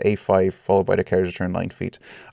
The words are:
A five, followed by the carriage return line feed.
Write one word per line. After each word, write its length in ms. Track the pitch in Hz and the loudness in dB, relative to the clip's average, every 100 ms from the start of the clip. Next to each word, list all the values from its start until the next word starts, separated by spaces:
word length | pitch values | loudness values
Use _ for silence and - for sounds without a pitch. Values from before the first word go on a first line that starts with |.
A 120 | 101 104 | -2 -2
five, 380 | - 98 95 | 2 2 2
followed 320 | - - 98 95 | -2 0 2 2
by 100 | 95 | 0
the 80 | |
carriage 240 | 92 92 92 | 0 0 -2
return 240 | - 90 | -4 -4
line 180 | 90 90 | -4 -6
feed. 280 | - 92 - - - - | -8 -10 -12 -20 -20 -6